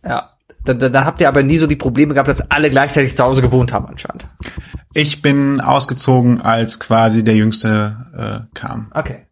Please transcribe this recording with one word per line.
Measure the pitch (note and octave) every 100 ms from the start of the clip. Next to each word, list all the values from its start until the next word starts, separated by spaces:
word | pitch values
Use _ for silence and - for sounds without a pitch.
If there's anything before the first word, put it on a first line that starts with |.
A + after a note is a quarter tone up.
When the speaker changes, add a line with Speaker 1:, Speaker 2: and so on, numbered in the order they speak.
Speaker 1:
Ja. | - B2 - _ _ _ -
Da, |
da, | B2 C3
da | C3 C#3
habt | -
ihr | D3+
aber | C3+
nie | C#3 D#3+
so | D#3
die | C#3+
Probleme | C3+ B2 D3 C#3
gehabt, | C#3
dass | C3+ -
alle | C#3+ C#3+
gleichzeitig | C3 C#3 D3 C3+ -
zu |
Hause | B2+ C3
gewohnt | B2 B2+ B2
haben | G2+ -
anscheinend. | - - - - _ - - - - _ D#3
Speaker 2:
Ich | D3 D3
bin | D3 C#3 C#3 C#3
ausgezogen, | - C3+ C3+ C3 - B2+ A#2+ A#2+
als | - A2+ A2+ -
quasi | - A2+ A2+ A2
der | A2 A2
Jüngste, | A2 A2 A2 G#2+ G#2 G#2+ B2+ - A2 G#2+ A2
äh, | -
kam. | B2 A#2+ G#2+ C#3+
Speaker 1:
Okay. | D#3 B2+ _